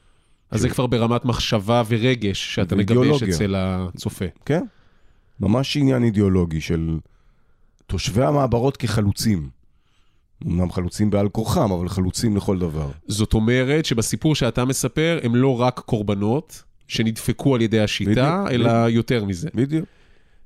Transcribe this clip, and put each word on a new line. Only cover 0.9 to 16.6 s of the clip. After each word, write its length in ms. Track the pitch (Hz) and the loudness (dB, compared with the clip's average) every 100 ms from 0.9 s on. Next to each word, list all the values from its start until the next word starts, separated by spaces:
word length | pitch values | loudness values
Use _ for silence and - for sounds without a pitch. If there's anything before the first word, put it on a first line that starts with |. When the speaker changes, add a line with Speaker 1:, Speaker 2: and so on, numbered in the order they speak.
| 117 113 120 131 | 2 2 0 0
Speaker 1:
מחשבה 580 | 113 - 113 98 120 110 | -2 0 -2 2 2 2
ורגש 680 | 117 120 127 104 95 - - | 0 2 0 -2 -4 -6 -4
שאתה 200 | 92 98 | 0 0
מגבש 220 | 104 117 | 2 4
Speaker 2:
ואידיאולוגיה. 380 | 135 147 110 82 | 4 2 0 0
Speaker 1:
אצל 200 | 101 95 | 0 0
הצופה. 680 | 95 92 92 - 110 - 92 - - | -2 -2 -4 -6 -8 -6 -8 -8 -2
Speaker 2:
כן. 180 | 151 262 _ _ _ - _ _ - | -2 -2 _ _ _ -20 _ _ -4
ממש 380 | 95 117 135 147 | 0 2 0 0
עניין 260 | 135 127 | 2 4
אידיאולוגי 580 | 117 101 98 92 87 80 | 2 4 4 4 2 -2
של 360 | - 82 82 80 - _ _ _ _ _ _ _ - | -2 -2 -2 -4 -6 _ _ _ _ _ _ _ -8
תושבי 360 | 92 - 92 | -6 -2 0
המעברות 540 | 143 147 131 113 131 - | 2 2 2 2 0 -2
כחלוצים. 720 | 113 104 104 - - 98 69 - _ _ _ _ _ _ _ - - | -2 0 0 0 0 0 -2 -14 _ _ _ _ _ _ _ -10 -4
אמנם 240 | 87 90 | -2 -2
חלוצים 380 | 87 87 - 107 | -2 -6 -2 0
בעל 200 | 101 101 | 2 0
כורחם, 420 | 101 110 - 117 | -2 -2 0 0
אבל 180 | 90 90 | 0 -4
חלוצים 480 | 92 92 - 117 101 | -2 -2 0 0 0
לכל 220 | 101 95 | -2 -2
דבר. 320 | 87 76 71 71 - | -2 -4 -8 -8 -8
Speaker 1:
זאת 260 | 104 107 | -2 0
אומרת 520 | 110 110 127 127 151 156 | 2 2 0 2 0 0
שבסיפור 500 | 117 110 110 160 147 | -2 -2 0 0 0
שאתה 300 | 123 120 127 | 0 0 -2
מספר, 540 | 131 131 - 160 165 | -2 -2 -2 0 0
הם 120 | 120 120 | 0 2
לא 260 | 135 123 | 2 2
רק 180 | 127 - | 0 -2
קורבנות 840 | - 113 104 101 104 135 - - | -4 -2 0 -2 0 -2 -4 -18